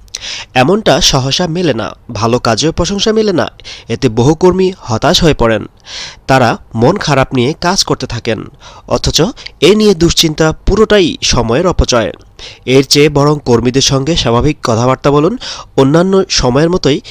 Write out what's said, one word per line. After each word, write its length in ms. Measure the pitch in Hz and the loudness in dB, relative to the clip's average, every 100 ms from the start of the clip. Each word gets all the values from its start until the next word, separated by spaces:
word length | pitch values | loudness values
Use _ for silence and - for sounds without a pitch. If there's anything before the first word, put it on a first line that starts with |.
| - - - - - | -18 -16 -14 -14 -4
এমনটা 460 | 127 151 208 214 143 | 0 2 2 2 2
সহসা 460 | - 139 131 131 175 | 2 0 -2 -4 -4
মেলে 280 | 160 180 | -2 -2
না, 220 | 117 98 - - | -2 -4 -10 -14
ভালো 260 | 113 110 120 | -4 -2 0
কাজেও 340 | 127 110 151 | 0 0 -2
প্রশংসা 400 | 160 170 202 220 | -2 -4 -2 -2
মেলে 200 | 220 214 | 0 0
না। 200 | 170 107 - - - - | -2 -4 -8 -20 -20 -8
এতে 200 | 117 131 | -4 -2
বহু 260 | 110 120 | 0 0
কর্মী 380 | 160 185 185 185 190 | 2 2 2 0 -2
হতাশ 440 | - 113 135 180 | -6 -2 0 2
হয়ে 120 | 170 | 2
পড়েন। 320 | 135 117 107 95 _ - - - - - | 2 0 0 -4 _ -18 -16 -16 -18 0
তারা 320 | 131 120 - - | 2 2 -2 -8
মন 220 | 113 147 202 | 0 0 0
খারাপ 380 | - 135 131 | -2 0 0
নিয়ে 180 | 131 120 156 | 0 -2 -2
কাজ 240 | 175 - | -4 -2
করতে 220 | - 143 127 | -2 -4 -6
থাকেন, 380 | 117 117 110 - - - - - | -8 -6 -6 -8 -18 -20 -20 -6
অথচ 360 | 120 - 131 175 - - - | -4 -2 0 -2 -4 -16 0
এ 140 | 147 | 2
নিয়ে 200 | 208 214 | 4 2
দুশ্চিন্তা 580 | 180 165 - 165 151 160 | 2 2 2 -2 0 -2
পুরোটাই 640 | 156 - 190 220 208 165 - | 0 -2 2 2 2 2 -2
সময়ের 440 | - - 113 120 180 | -2 0 0 0 0
অপচয়। 460 | - - 120 98 - - - - - | 0 0 0 -2 -8 -20 -20 -20 -14
এর 200 | - 131 | 0 0
চেয়ে 240 | 139 143 151 | 2 2 2
বরং 300 | 143 143 151 | 2 2 0
কর্মীদের 380 | 131 117 120 131 | 0 0 2 0
সঙ্গে 340 | - 135 135 170 | 0 -2 -2 -2
স্বাভাবিক 400 | 127 117 120 151 | 0 0 0 -2
কথাবার্তা 480 | - 113 123 131 147 | -2 0 0 0 2
বলুন, 280 | 147 156 240 - - - - | 2 0 -2 -10 -16 -6 0
অন্যান্য 480 | 135 156 185 190 185 | 2 2 2 0 0
সময়ের 420 | - 127 123 165 | -2 0 0 0
মতোই 300 | 180 143 143 - | 0 0 -2 -6